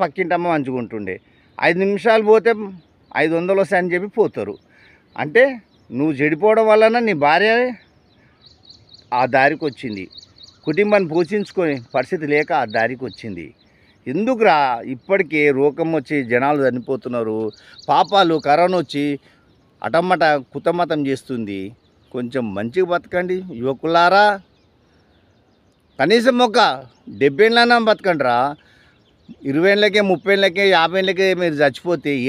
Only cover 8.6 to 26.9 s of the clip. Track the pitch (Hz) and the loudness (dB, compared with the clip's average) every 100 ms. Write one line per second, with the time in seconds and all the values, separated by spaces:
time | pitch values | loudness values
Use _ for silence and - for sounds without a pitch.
8.6 | _ - _ - _ 123 127 131 139 147 | _ -20 _ -20 _ -2 0 4 2 0
9.6 | 151 120 127 101 92 - - _ - _ | -6 -8 -10 -10 -12 -18 -20 _ -20 _
10.6 | - 156 208 208 175 160 165 208 196 - | -4 0 2 2 0 -2 -2 -4 -6 -4
11.6 | 165 139 117 135 131 180 151 147 151 156 | -4 -4 -6 -6 -4 -4 -2 0 0 -2
12.6 | 117 113 113 123 131 - 117 87 73 - | -2 -2 -2 -4 -12 -12 -14 -14 -16 -20
13.6 | _ _ _ _ - 147 220 240 214 156 | _ _ _ _ -8 -4 -2 2 4 4
14.6 | 139 120 117 131 - 196 156 151 147 135 | 2 -2 -8 -12 -2 -2 0 0 2 2
15.6 | 147 143 165 160 131 151 120 123 139 151 | 0 0 -4 -4 -4 -6 -2 0 0 0
16.6 | 135 123 117 131 123 123 110 110 110 - | 0 -2 -4 -6 -6 -6 -4 -4 -6 -10
17.6 | - - - 147 170 196 175 160 143 151 | -20 -10 0 0 2 2 2 2 2 2
18.6 | 180 180 151 143 147 143 _ _ _ _ | 2 0 -4 -4 -4 -6 _ _ _ _
19.6 | _ _ 110 160 180 175 160 147 123 139 | _ _ -4 0 0 2 2 0 -2 -6
20.6 | 165 175 170 156 139 131 - 123 104 98 | -4 -2 -2 -2 -4 -6 -6 -8 -8 -10
21.6 | 95 120 _ _ _ 131 123 127 113 95 | -12 -16 _ _ _ -10 -8 -6 -6 -6
22.6 | 113 180 180 175 - 180 180 185 185 120 | -6 -4 -2 -2 -4 -6 -4 -6 -8 -8
23.6 | 127 131 156 170 175 190 208 196 - _ | -6 -4 -2 2 4 4 4 2 -8 _
24.6 | _ _ _ _ _ _ _ _ _ _ | _ _ _ _ _ _ _ _ _ _
25.6 | _ _ _ - 143 233 240 247 247 233 | _ _ _ -4 2 2 4 2 2 2
26.6 | 190 131 131 | 2 0 -10